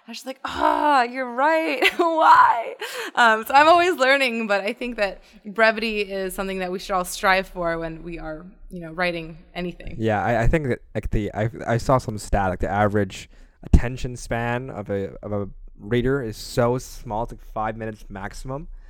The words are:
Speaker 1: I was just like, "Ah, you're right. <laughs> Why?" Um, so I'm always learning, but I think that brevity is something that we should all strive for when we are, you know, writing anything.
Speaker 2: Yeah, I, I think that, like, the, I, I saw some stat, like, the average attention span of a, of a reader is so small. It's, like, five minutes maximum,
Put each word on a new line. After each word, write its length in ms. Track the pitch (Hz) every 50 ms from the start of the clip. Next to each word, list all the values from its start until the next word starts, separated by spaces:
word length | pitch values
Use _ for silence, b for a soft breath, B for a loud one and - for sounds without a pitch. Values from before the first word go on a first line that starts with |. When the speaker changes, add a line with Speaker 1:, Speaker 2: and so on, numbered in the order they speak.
| B
Speaker 1:
I 40 | -
was 60 | 226 -
just 80 | -
like, 120 | 254 262 - -
"Ah, 580 | - - - - 311 - - - 302 285 262 240
you're 260 | 240 247 262 254 247
right. 540 | 240 247 277 311 320 320 320 320 285 247 381 392 -
<laughs> 40 |
Why?" 800 | - 339 339 330 311 320 311 320 - 233 - 233 233 226 - - B 427 480 B 508 453 370 B
Um, 280 | - 240 226 220 220 226
so 80 | - 262
I'm 140 | 277 302
always 280 | 320 349 339 349 370 349
learning, 500 | 247 262 262 277 277 269 247 226 226 226
but 140 | 208 202 196
I 100 | 190 208
think 240 | 233 - 254 240 240
that 260 | 220 202 190 185 - B B B 208 B
brevity 540 | 208 185 226 220 220 220 220 226 226 214 208
is 320 | 202 190 196 196 190 185 180
something 260 | - 190 190 190 190
that 120 | 185 180
we 80 | 180 190
should 140 | - - 202
all 120 | 185 180
strive 440 | 180 - - - 196 185 190 190 -
for 280 | - 185 175 165 165
when 240 | 165 165 160 160 160
we 160 | 160 175 170
are, 280 | 160 160 156 156 156 175 185 214 _ - -
you 100 | 185 180
know, 140 | 170 160 160
writing 460 | 170 180 175 170 170 160 160 165 160 - - -
anything. 440 | 175 180 180 175 - - - - 113
Speaker 2:
Yeah, 240 | 110 110 107 101 90
I, 200 | 110 120 110 117
I 40 |
think 200 | 120 165 165 147 127
that, 100 | 117 - - - -
like, 140 | 110 - -
the, 220 | - 113 104 95 -
I, 160 | 101 110 113 - - -
I 100 | - 117
saw 200 | 117 - - 135
some 200 | 127 - - 107
stat, 320 | 101 - - - 101 98 95
like, 100 | 90 90
the 80 | - 78
average 600 | 95 101 107 104 101 107 101 95 - - - b b b b b b b -
attention 520 | - - - - 120 131 120 - 127 123
span 540 | 117 - - 123 117 117 120 120 123 131 135
of 200 | - 101 101 98
a, 260 | 101 98 98 - - -
of 120 | - 104 104
a 160 | 101 101 95 - - - - - -
reader 400 | 101 101 120 120 117 127 139 143
is 140 | 123 110 107
so 400 | - - - - 131 120 120 123
small. 460 | 131 - - - - - 123 107 107 120
It's, 80 | - 120
like, 80 | -
five 360 | - - - 113 107 113 110
minutes 280 | 113 110 110 107 101 - -
maximum, 580 | 98 95 98 104 - - - 131 131 143 170 - b b b